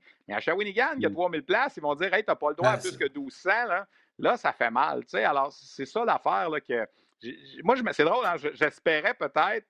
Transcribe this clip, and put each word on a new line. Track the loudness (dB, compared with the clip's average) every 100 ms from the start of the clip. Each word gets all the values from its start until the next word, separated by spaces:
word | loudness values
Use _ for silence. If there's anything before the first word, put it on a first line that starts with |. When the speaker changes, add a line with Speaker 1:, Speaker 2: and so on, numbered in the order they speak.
| _ _ -8
Speaker 1:
Mais |
à | -6
Shawinigan, | -2 -2 -2 0 -2 0
il |
y | -4
a |
Speaker 2:
Mm. |
Speaker 1:
trois | 0 -2
mille | -2
places, | -2 0 0 -4
ils |
vont | -4
dire, « | -2 0
Hey, | 0
t'as | 0 -2
pas | -2
le | 2
droit | 2
à | 2
Speaker 3:
Ben, |
Speaker 1:
plus | -4
Speaker 3:
c'est | -6
Speaker 1:
que | -6
douze | -4 -10
cents, | -6 -2 0 0
là. » | -2 -4 _ _ _
Là, | 0 2
ça | 0
fait | 0 0
mal, | 2 0 0 -4
tu |
sais. | 0
Alors, | 2 2 0
c'est | -6 -20 -12 -6
ça | -2 0
l'affaire, | 0 2 0 -2
là, | -4
que | -2 -2 -2 _ _ _
j'ai, | -16 -16
j'ai, | -18 -8
moi, | 0 0
je |
me, | 0
c'est | 2
drôle, | 4 4
hein, | 0 -2
je, | -6
j'espérais | 0 0 2 0 2 0 -2
peut-être, | -2 0 0 0 -8